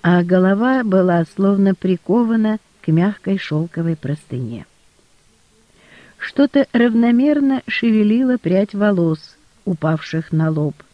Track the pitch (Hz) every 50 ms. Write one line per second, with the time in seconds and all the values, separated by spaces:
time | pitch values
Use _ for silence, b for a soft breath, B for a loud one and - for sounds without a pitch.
0 | - 175 180 180 175 175 185 185 185 190 196 202 233 254 262 262 240 208 185 190
1 | 180 180 175 170 165 - - - 196 196 202 196 196 196 190 _ - 185 185 175
2 | _ - 185 240 240 220 226 226 214 220 214 214 _ _ _ _ - - 156 165
3 | 175 208 202 - - - 196 190 - - 151 151 165 170 - 165 165 165 165 156
4 | - 135 147 - - _ 123 127 127 113 117 101 71 _ _ _ _ _ _ _
5 | _ _ _ _ _ _ _ _ _ _ _ _ _ _ b b b b b b
6 | b b b b - - - - 285 - - 277 269 _ - 240 233 240 220 233
7 | 233 240 240 240 269 302 294 294 277 269 269 254 - - - - - 233 220 214
8 | 208 208 220 240 262 254 254 240 - 165 185 190 208 - - 196 208 208 202 175
9 | 170 165 160 151 - - - _ _ _ _ _ _ 202 180 - 151 156 160 151
10 | - - - 160 160 - - 156 160 160 160 151 151 147 - _ - _